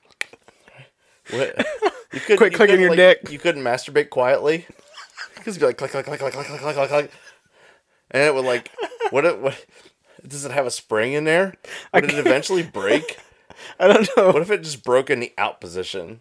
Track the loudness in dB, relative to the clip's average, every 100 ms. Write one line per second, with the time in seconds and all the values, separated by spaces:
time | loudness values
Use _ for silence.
0 | _ _ -16 -16 _ _ _ -20 -20 _
1 | _ _ -10 -6 -4 -4 -6 -4 -4 -4
2 | -14 -14 0 4 4 4 4 4 4 6
3 | 6 6 0 -4 -2 -2 -2 -4 -2 -2
4 | -2 0 2 2 0 -2 -6 -20 _ -20
5 | -20 -18 -20 -14 -12 -2 -2 0 -6 -8
6 | -8 -6 -6 -8 -12 -10 -6 -4 0 0
7 | -2 -12 -20 _ _ _ _ _ _ _
8 | _ 0 2 2 0 -2 -4 -12 -12 -6
9 | -2 2 0 0 -4 -6 -16 _ -20 _
10 | _ -20 -16 -12 -6 -4 -4 -6 -4 -2
11 | 0 -2 0 0 0 -6 -18 -18 -2 0
12 | 0 0 2 0 0 -4 -4 -6 -2 -2
13 | -2 -14 -20 _ _ -20 -20 2 4 4
14 | 4 4 4 4 0 -2 -4 -10 0 2
15 | 2 -2 -4 -4 -6 -6 -10 -10 -8 -10
16 | -12 -16